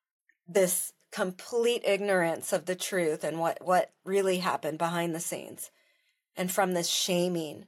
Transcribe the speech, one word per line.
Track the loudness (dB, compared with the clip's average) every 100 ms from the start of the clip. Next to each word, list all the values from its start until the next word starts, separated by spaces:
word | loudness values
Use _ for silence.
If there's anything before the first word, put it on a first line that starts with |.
| _ _ _ _ -2
this | 2 4 2 -4 -12 _
complete | -4 -4 -6 -4 0 2 2 2
ignorance | 2 2 2 2 0 -2
of | -2 -2
the | -6
truth | -2 0 0 0
and | -2 0
what, | -2 0 2
what | 2 2 _
really | -2 2 2 2
happened | 0 -2 -2 -2
behind | -2 0 -2 -2
the |
scenes. | -6 -8 -10 -14 -16 _ _ _ _ _ _ -6
And | -2
from | 2 2
this | 2 0
shaming | 0 0 2 2 0 -4 -8